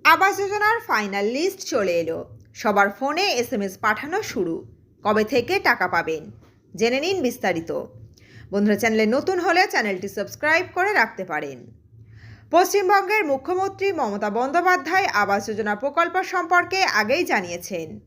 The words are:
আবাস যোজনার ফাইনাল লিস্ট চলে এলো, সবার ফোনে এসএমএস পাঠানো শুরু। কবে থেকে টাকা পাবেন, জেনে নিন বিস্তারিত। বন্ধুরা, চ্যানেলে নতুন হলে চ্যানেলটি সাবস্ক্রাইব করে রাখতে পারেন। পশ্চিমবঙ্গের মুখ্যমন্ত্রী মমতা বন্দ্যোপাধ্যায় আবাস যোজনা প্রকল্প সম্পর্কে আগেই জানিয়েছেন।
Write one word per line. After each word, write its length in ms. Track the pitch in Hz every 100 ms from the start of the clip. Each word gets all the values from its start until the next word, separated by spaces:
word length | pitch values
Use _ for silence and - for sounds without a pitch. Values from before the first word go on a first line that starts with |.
| 294
আবাস 200 | 320 381 392
যোজনার 360 | 392 415 415 453 -
ফাইনাল 380 | 233 202 196 208 254
লিস্ট 240 | 359 392 -
চলে 220 | 269 190 170
এলো, 180 | 165 165 - - - -
সবার 280 | 214 202 202 202
ফোনে 280 | 269 302 403 262
এসএমএস 320 | 240 226 202 190 214
পাঠানো 320 | 220 294 339 -
শুরু। 240 | 247 165 165 - - _ _ 202
কবে 180 | 214 214
থেকে 220 | 254 240 381 381
টাকা 180 | 240 180 170
পাবেন, 280 | 160 160 160 - - _ _ -
জেনে 200 | 226 254 320
নিন 120 | 381 247
বিস্তারিত। 460 | 233 202 170 165 147 - - - - - - -
বন্ধুরা, 260 | 202 208 208
চ্যানেলে 240 | 226 220 214 254
নতুন 220 | 302 370 349
হলে 160 | 339 392
চ্যানেলটি 360 | 370 220 190 196 -
সাবস্ক্রাইব 480 | 196 - 294 320 359 -
করে 140 | 381 381
রাখতে 240 | 220 - 185
পারেন। 280 | 151 147 127 110 - _ - - - - - -
পশ্চিমবঙ্গের 680 | 320 370 392 370 403 370 427 330
মুখ্যমন্ত্রী 560 | 269 294 359 392 392 392 339
মমতা 300 | 240 202 214 208
বন্দ্যোপাধ্যায় 680 | 254 330 359 359 302 370 381 208
আবাস 200 | 202 202 208
যোজনা 240 | 214 214 208
প্রকল্প 320 | 277 285 339 359 370
সম্পর্কে 460 | 370 339 359 349 381 370 208
আগেই 220 | 214 294 359
জানিয়েছেন। 560 | 240 175 170 175 180 160 208